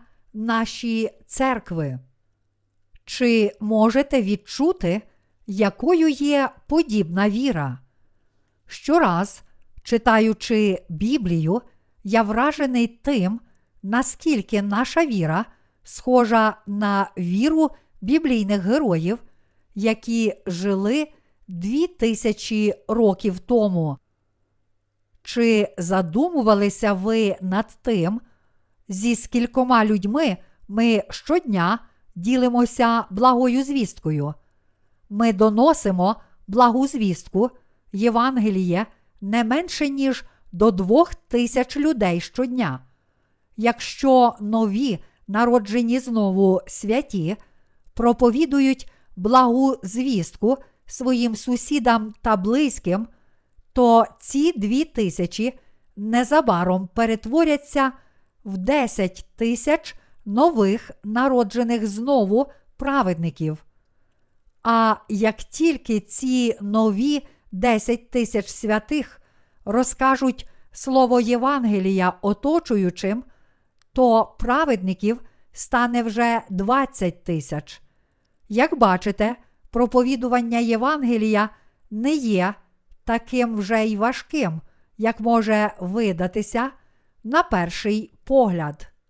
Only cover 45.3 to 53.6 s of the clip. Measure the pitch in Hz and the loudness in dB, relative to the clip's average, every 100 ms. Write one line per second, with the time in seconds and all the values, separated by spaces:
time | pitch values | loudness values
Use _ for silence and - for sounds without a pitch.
45.3 | 202 240 240 202 226 233 254 254 226 196 | 0 4 2 2 -2 0 -2 -2 -2 0
46.3 | 190 190 185 - - 202 233 - 196 160 | 2 4 2 -2 -6 -2 -2 -2 -4 -4
47.3 | 208 - _ _ _ - - 233 240 247 | -6 -12 _ _ _ -16 -2 0 4 2
48.3 | 233 311 277 269 262 - - _ - 196 | 2 0 2 2 0 -6 -20 _ -8 2
49.3 | 254 254 240 269 262 190 226 262 220 165 | 6 6 4 2 0 -6 -4 -2 -2 -4
50.3 | - 208 262 - _ - - 254 247 240 | -2 -2 -2 -6 _ -16 -6 -2 0 0
51.3 | 220 - 247 - 294 240 226 214 - 240 | -2 -4 -4 -2 -2 2 0 -2 -6 -2
52.3 | 214 190 254 294 - - 185 226 _ _ | 0 0 0 0 -2 -4 -4 -4 _ _
53.3 | _ _ _ | _ _ _